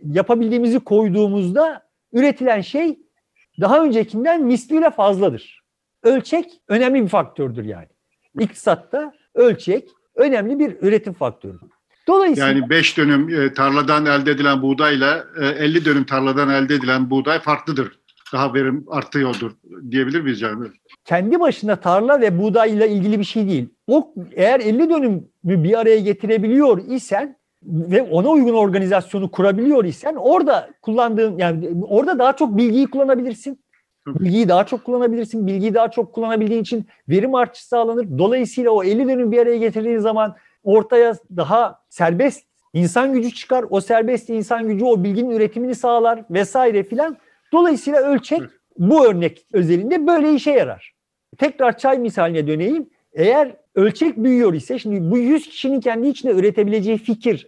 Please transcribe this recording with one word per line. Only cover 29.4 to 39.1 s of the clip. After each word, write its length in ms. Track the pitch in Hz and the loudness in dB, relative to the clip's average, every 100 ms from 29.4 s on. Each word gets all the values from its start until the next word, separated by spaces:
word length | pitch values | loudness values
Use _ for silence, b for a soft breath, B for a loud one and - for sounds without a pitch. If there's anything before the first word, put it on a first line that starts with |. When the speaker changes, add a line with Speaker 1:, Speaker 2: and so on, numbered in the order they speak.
| 196 190 254 277 185 | 0 2 2 2 0
Speaker 1:
isen 300 | 139 269 302 | -2 -8 -2
orada 540 | 220 359 302 214 - _ | 2 2 2 0 -2 _
kullandığın, 560 | - 220 233 220 220 180 | -4 0 0 0 0 0
yani 320 | 175 165 170 170 202 | -2 -2 -4 -6 -2
orada 320 | 202 285 302 | 0 0 2
daha 160 | 247 269 | 2 2
çok 220 | 294 202 | 0 2
bilgiyi 300 | 240 233 277 | 2 2 0
kullanabilirsin. 800 | 262 269 254 247 220 277 269 _ _ _ _ - | 0 0 0 -2 -10 -12 -16 _ _ _ _ -10
Speaker 2:
Tabii. 140 | 143 | -4
Speaker 1:
Bilgiyi 300 | 185 202 214 | 0 0 2
daha 160 | 180 202 | 2 0
çok 180 | 247 | -4
kullanabilirsin. 640 | - 247 240 233 226 226 190 | -4 -2 -2 -2 -6 -6 -4
Bilgiyi 260 | 196 214 | -2 -2
daha 180 | 214 226 | 0 0
çok 220 | 226 214 | -2 -6
kullanabildiğin 480 | - 226 226 214 226 | -6 -4 -2 -2 -2
için 260 | 196 233 214 b - | -4 -6 -8 b -2
verim 260 | 175 262 254 | 0 0 0
artışı 320 | 240 - - | -2 -6 -4
sağlanır. 500 | 240 233 233 208 131 | -2 -2 -2 -4 0
Dolayısıyla 540 | 190 262 226 - 240 | 0 0 -2 -2 0
o 120 | 214 | 2
elli 240 | 185 220 | 2 0
dönüm 240 | 262 | 0